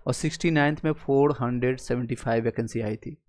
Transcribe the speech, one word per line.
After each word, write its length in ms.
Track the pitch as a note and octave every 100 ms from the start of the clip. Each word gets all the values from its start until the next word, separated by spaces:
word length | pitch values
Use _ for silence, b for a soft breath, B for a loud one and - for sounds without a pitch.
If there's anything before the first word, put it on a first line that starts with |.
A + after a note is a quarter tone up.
| -
और 60 |
सिक्सटी 380 | - D#3 - F3
नाइन्थ 300 | D#3 C#3+ D3+ D#3
में 60 |
फ़ोर 460 | D3+ - C3+ C#3+ C3
हंड्रेड 380 | B2 B2 B2+ C3
सेवेंटी 360 | - B2 A#2+ A#2
फ़ाइव 280 | - A#2
वैकेंसी 380 | A2+ - A2+ A2+
आई 140 | G#2+ G#2+
थी 220 | - D3+